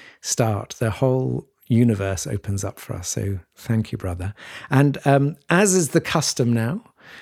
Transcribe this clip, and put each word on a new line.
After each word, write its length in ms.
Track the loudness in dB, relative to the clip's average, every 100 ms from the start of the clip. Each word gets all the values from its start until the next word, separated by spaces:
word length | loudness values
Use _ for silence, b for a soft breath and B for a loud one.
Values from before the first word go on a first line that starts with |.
| B B
start, 540 | -4 0 0 -2 -6 -4
the 120 | -4
whole 560 | 0 0 0 -2 -4 -8 _ 0
universe 580 | 4 4 2 -2 -4 -6
opens 380 | -6 -4 -6
up 160 | -6 -10
for 160 | -12 -10
us. 120 | -8
So 300 | -6 -4 -6 -10 _
thank 360 | -2 -2 -2
you, 60 | -6
brother. 360 | -6 -6 -8 B B B B
And, 260 | 4 4 2 4
um, 300 | 4 4 -2 0
as 240 | 2 4 4
is 140 | 2
the 120 | 0
custom 500 | 0 0 0 0 0
now, 320 | 2 0 -4 -10 B B B